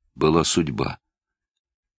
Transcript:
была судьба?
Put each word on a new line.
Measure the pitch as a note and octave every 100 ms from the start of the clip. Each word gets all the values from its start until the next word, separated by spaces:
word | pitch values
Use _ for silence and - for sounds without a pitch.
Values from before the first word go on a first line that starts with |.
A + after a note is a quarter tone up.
| _ -
была | D2+ E2
судьба? | D#2 - D#2 B1 C2 - _ _ _ _ _ _ _ _ _ _